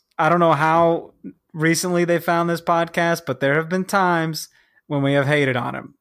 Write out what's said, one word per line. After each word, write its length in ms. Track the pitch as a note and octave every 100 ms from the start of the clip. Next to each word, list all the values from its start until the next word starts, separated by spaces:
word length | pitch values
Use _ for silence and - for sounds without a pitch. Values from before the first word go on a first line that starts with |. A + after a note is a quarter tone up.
| _ -
I 120 | D#3+
don't 100 | F3
know 140 | E3
how 600 | D3 D#3+ E3 E3+ E3+ - _ - - _
recently 520 | D#3+ D#3+ E3 F3+ F3 F3
they 120 | E3+
found 320 | E3+ E3+ E3+
this 120 | E3+
podcast, 600 | E3+ E3+ E3+ - E3+ E3 -
but 120 | B2+
there 140 | C#3
have 160 | D3+ D#3+
been 160 | F#3 F#3
times 640 | G3+ F3+ E3+ D#3+ D#3 - _ _ _ -
when 160 | D3
we 100 | C#3
have 140 | C#3+ C3+
hated 280 | D3 C#3 B2
on 200 | B2+ C3+
him. 180 | - _